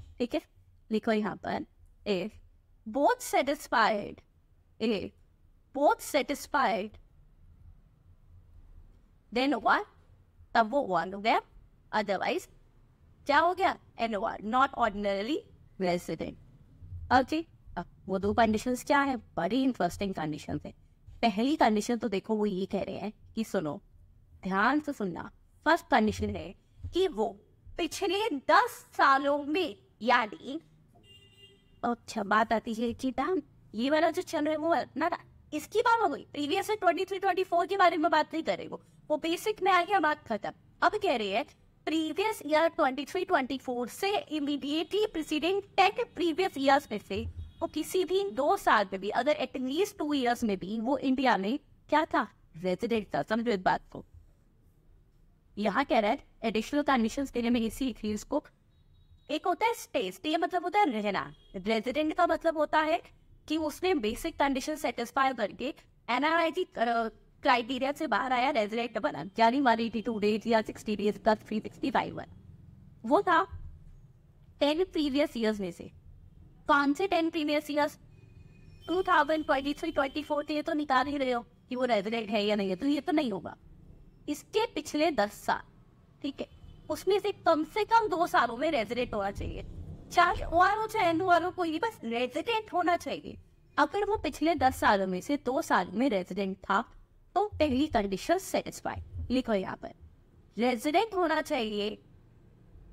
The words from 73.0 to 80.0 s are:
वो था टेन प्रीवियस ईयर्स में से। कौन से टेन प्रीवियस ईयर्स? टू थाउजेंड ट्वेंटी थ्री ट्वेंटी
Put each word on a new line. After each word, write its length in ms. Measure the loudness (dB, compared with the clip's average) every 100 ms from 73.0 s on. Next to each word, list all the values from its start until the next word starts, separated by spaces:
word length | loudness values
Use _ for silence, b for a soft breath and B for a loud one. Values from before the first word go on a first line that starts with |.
| 0
वो 160 | 2
था 260 | 4 2 0 -6 -14 -16 -20 -20 -20 -20 _ -20 -14 0
टेन 240 | 0 2
प्रीवियस 540 | 0 0 0 2 0 0
ईयर्स 220 | -2 0
में 120 | -6
से। 200 | -10 -16 -18 -20 -20 -20 -20 -20 -10 2
कौन 260 | 4 4
से 140 | 2 2
टेन 220 | 2 0
प्रीवियस 420 | -2 0 -2 0
ईयर्स? 280 | 0 -2 -4 -20 -20 -20 -20 -20 -20 -20 -16 -4
टू 160 | -2
थाउजेंड 420 | 4 4 4 0 0
ट्वेंटी 280 | 0 0
थ्री 180 | -4 -4
ट्वेंटी 320 | -2